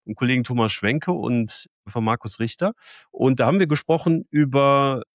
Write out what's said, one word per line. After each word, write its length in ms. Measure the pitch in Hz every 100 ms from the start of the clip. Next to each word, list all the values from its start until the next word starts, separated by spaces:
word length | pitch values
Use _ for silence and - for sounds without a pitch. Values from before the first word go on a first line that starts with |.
| -
vom 100 | 107
Kollegen 300 | 123 127 117
Thomas 260 | 120 113
Schwenke 400 | - 101 139 -
und 560 | 175 113 120 107 - - _ -
von 200 | 120 110
Markus 340 | 117 110 -
Richter. 360 | 113 - 185 233 - - -
Und 300 | - 131 131
da 60 | 117
haben 120 | 190
wir 80 | 175
gesprochen 580 | 151 - 160 170 165 -
über 760 | 147 143 135 139 139 139 131 -